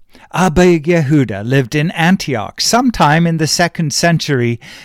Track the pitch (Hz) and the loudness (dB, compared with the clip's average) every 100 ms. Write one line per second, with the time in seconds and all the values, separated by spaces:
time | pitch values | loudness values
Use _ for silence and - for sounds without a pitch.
0 | _ - - - 180 151 180 170 147 170 | _ -20 -8 -2 0 4 4 2 2 0
1 | 135 151 120 98 107 139 127 151 147 - | 2 2 0 -4 -2 -2 0 -2 -4 0
2 | 165 196 - 120 98 - - 226 254 - | 0 0 -2 -6 -6 -6 -2 0 0 2
3 | 160 156 170 165 156 - 170 - 156 - | 2 2 0 0 -2 0 -2 -2 -4 -2
4 | 170 160 - 135 120 120 - - | 0 0 0 -2 -2 -4 -10 -20